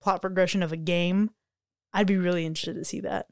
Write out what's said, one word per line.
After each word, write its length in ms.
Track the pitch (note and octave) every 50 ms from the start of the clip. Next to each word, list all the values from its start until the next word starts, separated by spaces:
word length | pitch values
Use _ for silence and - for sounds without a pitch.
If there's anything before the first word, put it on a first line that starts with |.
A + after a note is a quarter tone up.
plot 220 | - G3+ F#3+ F3+
progression 400 | - F#3+ F#3 F#3 F#3 F3+ - G3
of 100 | F3+ D#3
a 40 | D#3+
game, 540 | E3 D#3+ E3 F3 F3 F3 F3+ F#3 G3 G#3+ G#3+ - _ _ _ _ _ _ _ _ _ _ _
I'd 140 | - F#3+ G#3
be 100 | F#3 G3+
really 300 | F#3+ F3+ F3+ F3+ F3 E3
interested 280 | D#3+ D#3+ - - E3+ -
to 80 | - -
see 160 | - - -
that. 260 | - - - - - -